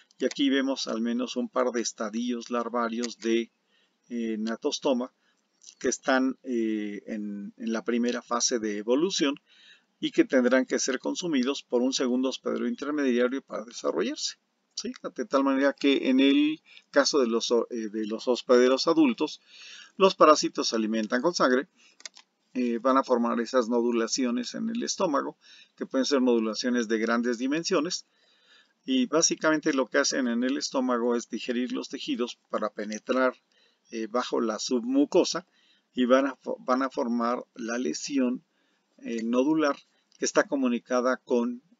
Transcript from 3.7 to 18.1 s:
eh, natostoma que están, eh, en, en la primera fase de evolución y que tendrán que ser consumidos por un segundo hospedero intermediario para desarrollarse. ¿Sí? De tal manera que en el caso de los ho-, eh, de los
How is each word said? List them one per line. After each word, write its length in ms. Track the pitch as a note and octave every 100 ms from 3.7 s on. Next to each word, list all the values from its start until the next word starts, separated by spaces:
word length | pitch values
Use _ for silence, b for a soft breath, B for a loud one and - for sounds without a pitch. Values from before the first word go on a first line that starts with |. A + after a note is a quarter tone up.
| _ _ _ -
eh, 260 | A#2+ A2+ A2
natostoma 720 | A2 A2+ D3 - D3+ B2 C3 _ _ _ _ _ - -
que 100 | C3
están, 480 | B2 - C3 C3 -
eh, 580 | C3+ A#2+ A2 A2 G#2 G#2 -
en, 460 | A2 G#2 G2+ G2+ -
en 160 | A2+
la 100 | A2
primera 380 | A2+ A#2+ A#2+ A#2+
fase 380 | - A#2+ - B2
de 180 | G#2+ G#2
evolución 640 | G#2+ C3 F#3 - C#3+ D3 b b b b b _
y 120 | D#3
que 140 | - D#3+
tendrán 400 | C3+ B2 C3 C3
que 120 | C3
ser 220 | - B2
consumidos 640 | - C#3+ F3 C#3+ B2 C#3+
por 180 | - B2
un 120 | B2+
segundo 360 | C3 C3 B2 C3
hospedero 380 | - A#2+ A2+ A#2+
intermediario 760 | A#2+ C#3 D3+ C3+ A#2+ B2 C3+
para 220 | - -
desarrollarse. 720 | A2 B2+ C#3+ D3 A3 D4+ - - _ _ _ -
¿Sí? 160 | G#3+ - F3 -
De 100 | A#2
tal 180 | C#3
manera 300 | C#3 C3+ C#3
que 360 | C3+ C#3 C3+ -
en 100 | C3
el 420 | C#3 C#3+ D3+ D#3 B B -
caso 280 | D3 C3+ D3+
de 80 | A#2+
los 220 | A2+ -
ho-, 160 | A#2+ -
eh, 200 | A#2+ A2
de 160 | G#2+
los 220 | G#2+